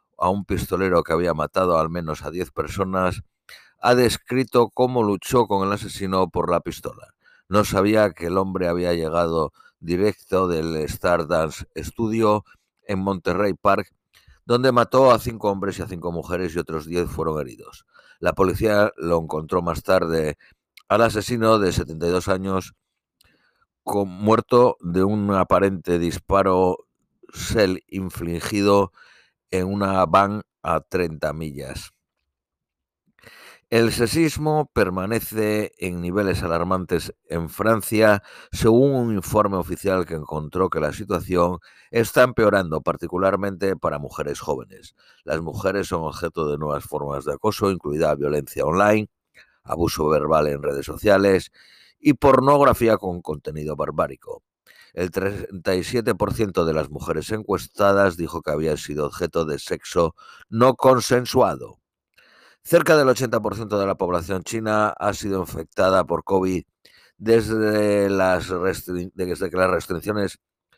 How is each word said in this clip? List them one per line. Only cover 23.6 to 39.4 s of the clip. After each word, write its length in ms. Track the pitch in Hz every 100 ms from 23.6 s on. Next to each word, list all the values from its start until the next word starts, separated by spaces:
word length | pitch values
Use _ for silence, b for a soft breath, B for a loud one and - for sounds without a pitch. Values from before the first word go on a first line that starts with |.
| _ _
con, 220 | - 104 98
muerto 680 | 92 104 110 - 123 123 -
de 220 | 85 90
un 300 | 95 107 101
aparente 680 | 98 90 92 98 95 82 85
disparo 760 | 85 78 - 98 95 92 92 - _ _ _ _ _
self-infligido 1600 | - - 113 98 92 - 95 92 - 85 85 - 104 101 101 98 b b b b b -
en 140 | 92 92
una 400 | 101 98 95 87
van 360 | 95 98 107 - _
a 160 | 78 80
treinta 540 | - 92 85 78 78
millas. 580 | 76 80 71 67 67 - _ _ _ _ _ _ _ _ _ _ _ _ _ B B B B B
El 220 | 117 113
sexismo 800 | 110 117 160 160 147 151 151 143
permanece 1000 | - 92 92 95 113 - 110 107 107 98 -
en 220 | 92 87
niveles 440 | 87 95 98 85
alarmantes 720 | 85 82 87 92 87 85 - -
en 260 | - 82 80
Francia, 720 | - 104 110 - 107 110 104 B B B
según 420 | - 117 117 139
un 180 | 135 117
informe 440 | 104 - 107